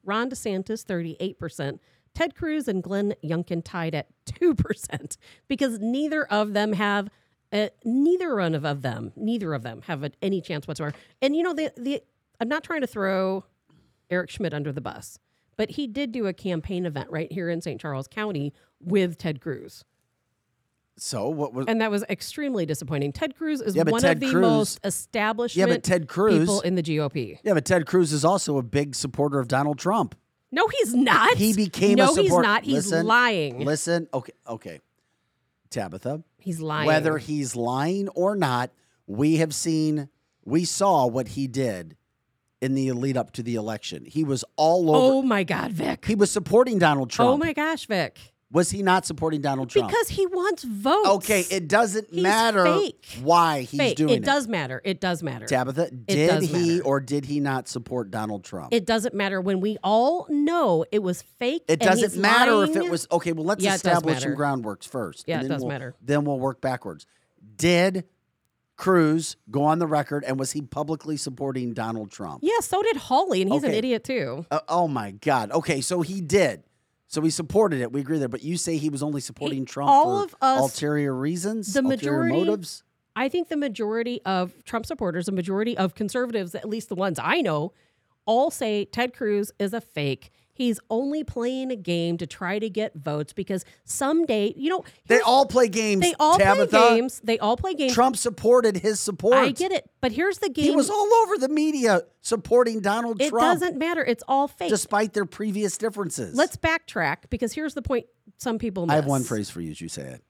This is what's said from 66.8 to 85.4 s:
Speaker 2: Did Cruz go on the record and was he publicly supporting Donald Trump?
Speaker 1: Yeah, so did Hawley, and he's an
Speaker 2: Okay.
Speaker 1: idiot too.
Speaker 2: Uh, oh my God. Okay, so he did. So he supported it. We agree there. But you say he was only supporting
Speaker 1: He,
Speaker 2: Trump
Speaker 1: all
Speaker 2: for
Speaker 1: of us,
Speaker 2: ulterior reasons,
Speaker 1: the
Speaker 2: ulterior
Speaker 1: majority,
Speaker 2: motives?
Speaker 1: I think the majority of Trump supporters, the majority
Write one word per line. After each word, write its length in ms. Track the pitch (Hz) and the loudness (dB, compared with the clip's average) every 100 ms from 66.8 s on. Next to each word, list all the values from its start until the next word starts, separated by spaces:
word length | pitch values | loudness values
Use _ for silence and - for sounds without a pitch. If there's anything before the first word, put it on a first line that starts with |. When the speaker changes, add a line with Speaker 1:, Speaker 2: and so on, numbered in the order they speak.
| - 78 - _ _ _ 104 104 | -8 -14 -20 _ _ _ -20 0
Speaker 2:
Did 480 | 165 175 185 185 170 _ _ _ _ _ _ - | 4 4 4 0 -8 _ _ _ _ _ _ -4
Cruz 600 | 185 180 156 165 151 - - | 2 4 4 2 -2 -12 -6
go 140 | 131 | 0
on 160 | 147 160 | 2 2
the 80 | 160 | 2
record 360 | 151 139 147 | 0 0 -4
and 140 | 131 135 | -4 -4
was 140 | 131 | -4
he 100 | 151 | -6
publicly 560 | 139 147 147 156 151 151 | -8 -8 -6 -6 -6 -8
supporting 560 | - 120 139 131 123 | -8 -6 -6 -4 -6
Donald 380 | 117 113 113 104 | -4 -6 -6 -10
Trump? 280 | - 92 69 | -12 -12 -4
Speaker 1:
Yeah, 160 | 320 466 | -2 0
so 200 | - 370 | 0 0
did 120 | 427 285 | 0 -2
Hawley, 440 | - 269 370 190 | 0 0 2 0
and 100 | 190 | 2
he's 120 | 277 | 0
an 60 | 277 | 0
Speaker 2:
Okay. 80 | 214 | -2
Speaker 1:
idiot 240 | 254 226 | -2 -4
too. 420 | - 254 135 131 170 | -4 -6 -4 -8 -4
Speaker 2:
Uh, 80 | 151 156 | -6 -2
oh 180 | 170 170 | -2 0
my 240 | 131 104 | -2 -6
God. 400 | 98 151 135 107 | -4 0 0 2
Okay, 300 | 151 160 139 | -2 0 -2
so 200 | 127 180 | -2 -2
he 200 | 165 190 | -4 -6
did. 420 | 160 196 156 95 _ _ _ _ _ | 0 2 2 0 _ _ _ _ _
So 140 | 151 | -2
he 80 | 160 | 0
supported 520 | 151 160 202 208 143 | -2 0 4 4 2
it. 100 | 117 | -2
We 80 | 131 | -4
agree 160 | 135 160 | -2 -2
there. 100 | 131 | -2
But 140 | 123 | -4
you 140 | 147 170 | -6 -4
say 200 | - 160 | -2 -2
he 120 | 156 | -2
was 120 | 139 | -4
only 180 | 147 143 | -4 -6
supporting 380 | - 123 147 135 | -8 -8 -6 -4
Speaker 1:
He, 60 | - | -6
Speaker 2:
Trump 240 | - 143 | -2 4
Speaker 1:
all 280 | 277 339 392 | 6 6 2
Speaker 2:
for 20 | 392 | -2
Speaker 1:
of 100 | - | 0
us, 200 | 269 262 | 2 4
Speaker 2:
ulterior 500 | 139 - 147 147 143 | 2 0 -2 0 0
reasons, 580 | 131 139 175 190 220 208 | -2 -2 -4 -4 -6 -2
Speaker 1:
the 80 | 196 | 0
Speaker 2:
ulterior 440 | 262 262 143 294 | 2 0 0 0
Speaker 1:
majority, 220 | - - 339 | 2 2 2
Speaker 2:
motives? 340 | 214 165 - _ _ _ 208 | 0 -6 -16 _ _ _ -4
Speaker 1:
I 140 | 262 | -2
think 180 | 359 330 | -2 -2
the 80 | 302 | -4
majority 600 | 285 202 214 226 233 240 - | -4 -4 -4 -2 -4 -4 -2
of 260 | 185 185 - - | -2 -2 -8 -8
Trump 200 | 226 220 | -6 -6
supporters, 400 | 311 196 175 175 | -4 -4 -2 -2
the 40 | |
majority 460 | 190 | -4